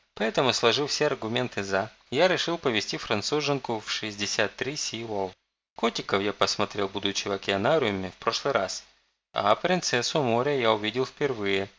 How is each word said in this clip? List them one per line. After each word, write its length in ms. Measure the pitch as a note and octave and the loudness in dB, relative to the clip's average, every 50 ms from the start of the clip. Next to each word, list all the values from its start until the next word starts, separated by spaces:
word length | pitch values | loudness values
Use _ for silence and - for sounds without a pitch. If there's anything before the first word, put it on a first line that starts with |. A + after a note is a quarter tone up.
| _ _ _ | _ _ _
Поэтому 400 | - G#3 A3 G#3 E3+ C#3 B2 A2+ | -4 -4 0 0 2 2 2 2
сложил 340 | - B2 A#2 G#2 C3 D3 | 4 4 4 4 4 0
все 200 | C3+ - - D3+ | -2 0 0 0
аргументы 560 | D3 C3+ - A2 G#2+ A#2 B2+ B2 A#2 - G#2 G2 | 0 0 -2 -4 -2 -2 -2 -2 -2 -4 -4 -2
"за". 280 | G2 G2 F#2+ G#2+ A2+ - _ _ _ A#2+ | 0 0 0 0 -2 -8 _ _ _ 0
Я 140 | C#3 F3 F#3 | 2 4 4
решил 280 | E3+ C#3 - E3 E3+ | 4 2 0 -2 -2
повезти 380 | E3 - C#3 A2+ G#2 - - D#3+ | -2 0 0 0 0 0 -2 -4
француженку 840 | D#3 - - A2+ G2+ - - C#3+ D3+ C#3+ C#3+ C#3+ C3 - - A#2 G#2+ | -6 -4 -2 -2 -2 0 0 0 0 2 0 0 0 -2 -4 -6 -4
в 100 | - - | -4 -6
шестьдесят 640 | - - A2 G#2+ G2+ G#2 G2+ - - - G#2+ G2+ - | -6 -6 -6 -6 -6 -4 -4 0 2 2 2 0 0
три 200 | - A#2 C3 D3+ | -4 -6 -4 -4
Seawall. 580 | - - - A2+ A2+ A#2 A2 G#2 G2 F#2+ F#2 - _ _ _ _ _ _ _ _ | -6 -6 -6 -6 -8 -6 -6 -4 -4 -4 -4 -6 _ _ _ _ _ _ _ _
Котиков 460 | - A#3 A#3 - - - - - G2 | -2 -2 -2 -2 -4 -2 -2 0 0
я 100 | G2+ G#2 | 0 0
посмотрел, 560 | - - G2 - - - G2+ - - G#2 G2 | 0 2 0 2 2 0 -2 -2 0 -2 -2
будучи 400 | F#2+ - G2+ G2+ G2+ G2 - - | -2 -2 -2 -2 -2 -2 -2 -2
в 60 | G2+ G2 | -2 -4
океанариуме, 800 | F#2+ - G2 G2 G2 G#2 C3 D#3+ D#3 B2+ G#2+ G2 F#2+ F#2+ F#2 | -2 0 0 0 2 2 4 4 4 2 0 0 -2 -4 -6
в 120 | - - - | -10 -6 -2
прошлый 300 | A2+ - - - C#3+ B2+ | -2 -2 0 0 0 0
раз, 320 | G#2+ F#2+ F#2 - - - - _ _ _ _ _ _ _ _ - | 0 0 -2 -6 -8 -12 -16 _ _ _ _ _ _ _ _ -4
а 200 | A2+ G2+ G2+ A2+ | 0 4 4 4
принцессу 680 | - - E3+ F3+ F3 - - - B2 A#2 - - D#3+ C3+ | 4 2 2 0 0 0 0 0 0 0 0 0 2 2
моря 340 | A#2+ A2+ A#2+ B2+ D3 C#3+ | 4 2 2 2 2 0
я 140 | C3 A#2 A2 | 2 4 4
увидел 340 | A2 G#2 G#2+ G#2+ G#2+ B2+ C3 | 4 2 0 0 0 -2 -2
впервые 640 | - - - D3 C#3 B2 G#2+ G2+ G2 G2 G2 G2 - - | -2 -2 -2 -2 -2 0 0 0 2 2 0 0 -2 -8